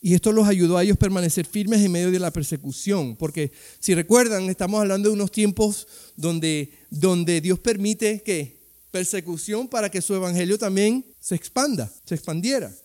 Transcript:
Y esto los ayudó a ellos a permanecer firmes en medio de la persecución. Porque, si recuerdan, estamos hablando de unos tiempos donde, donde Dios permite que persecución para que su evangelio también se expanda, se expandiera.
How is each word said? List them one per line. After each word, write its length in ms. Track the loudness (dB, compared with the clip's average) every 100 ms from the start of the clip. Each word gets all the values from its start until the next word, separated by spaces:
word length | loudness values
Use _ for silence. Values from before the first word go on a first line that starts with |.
Y 140 | 4
esto 180 | 4 4
los 160 | 4 4
ayudó 300 | 4 4 4
a 60 |
ellos 100 | 4
a 40 | 4
permanecer 460 | 2 2 0 -2
firmes 360 | -4 -4 0 2
en 120 | 2
medio 180 | 2 0
de 100 | 0
la 120 | -2
persecución. 840 | -4 -6 -6 -8 -10 -4 -2 -2 -6
Porque, 360 | -8 -4 -6 -8 -20 -10
si 140 | 0
recuerdan, 540 | 0 4 4 6 0 -2
estamos 320 | -4 -2 0
hablando 280 | 0 2 0
de 60 |
unos 180 | 0 -2
tiempos 560 | 0 0 2 0 -2 -10 -20 -20 -6
donde, 540 | -4 -2 -2 -2 -6 -12 _
donde 520 | 0 2 2 2 0
Dios 180 | 0 0
permite 640 | 0 0 -2 0 -2 -2
que 380 | -4 -4 -6 -12 _ _ _
persecución 760 | -6 -4 -6 -6 -10 -6 -6 -4
para 220 | -4 -2
que 100 | -4
su 140 | -2
evangelio 420 | -2 -2 -2 0 0
también 480 | 0 2 2 0 -6 -14
se 140 | -6
expanda, 580 | -6 -4 -2 0 -2 -6 -10
se 100 | -8
expandiera. 580 | -8 -6 -4 -2 -2 -4 -14